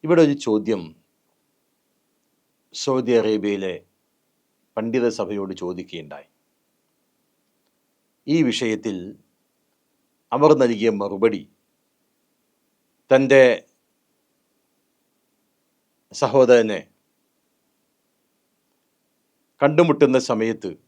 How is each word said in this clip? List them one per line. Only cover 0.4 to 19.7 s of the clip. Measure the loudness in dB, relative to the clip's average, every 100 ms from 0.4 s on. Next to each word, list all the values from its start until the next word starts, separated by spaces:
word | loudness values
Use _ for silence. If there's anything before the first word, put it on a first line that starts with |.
| -2
ചോദ്യം | -2 -2 -6 -6 _ _ _ _ _ _ _ _ _ _ _ _ _ _ _ _ _ _ -10
സൗദി | -4 -2 2 0
അറേബ്യയിലെ | 2 -2 -2 -4 -6 -10 _ _ _ _ _ _ _ _ _ -8
പണ്ഡിത | -4 -2 -2 -2
സഭയോട് | -8 -6 -8 -10
ചോദിക്കുകയുണ്ടായി. | -10 -10 -12 -16 -16 -20 -20 _ _ _ _ _ _ _ _ _ _ _ _ _ _ _ _ _ _ _ -4
ഈ | 0 0
വിഷയത്തിൽ | -2 -4 -4 -6 -10 -12 -20 _ _ _ _ _ _ _ _ _ _ _
അവർ | 0 4 4
നൽകിയ | 2 0 -2 -2
മറുപടി | -6 0 -2 -2 -12 _ _ _ _ _ _ _ _ _ _ _ _ _ _ _ _
തൻ്റെ | 0 4 6 6 4 _ _ _ _ _ _ _ _ _ _ _ _ _ _ _ _ _ _ _ _ _ _ _ _ _ -6
സഹോദരനെ | -2 2 4 4 4 -4 -10 _ _ _ _ _ _ _ _ _ _ _ _ _ _ _ _ _ _ _ _ _ _ _ _ _ _ _
കണ്ടുമുട്ടുന്ന | 0